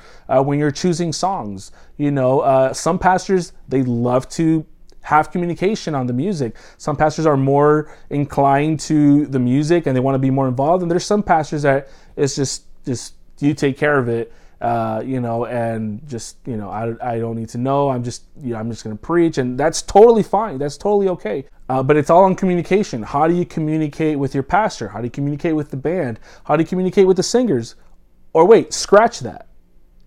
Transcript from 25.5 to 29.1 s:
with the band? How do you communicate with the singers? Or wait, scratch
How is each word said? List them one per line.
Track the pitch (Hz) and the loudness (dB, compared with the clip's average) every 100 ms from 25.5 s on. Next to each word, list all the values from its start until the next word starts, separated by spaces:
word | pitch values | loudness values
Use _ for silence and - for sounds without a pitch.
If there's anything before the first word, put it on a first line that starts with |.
| 156 | -2
with | 143 | -4
the | 135 | -6
band? | 147 180 131 110 - - | -4 -4 -4 -8 -14 -12
How | - 151 | -2 0
do | |
you | 160 | 0
communicate | 185 185 202 190 | -2 0 4 4
with | 185 | 4
the | |
singers? | 202 233 247 131 113 - - - _ _ - | 2 0 2 -2 -4 -14 -20 -20 _ _ -2
Or | 160 175 | 4 8
wait, | 220 123 | 6 4
scratch | - - 196 226 | -6 4 4 4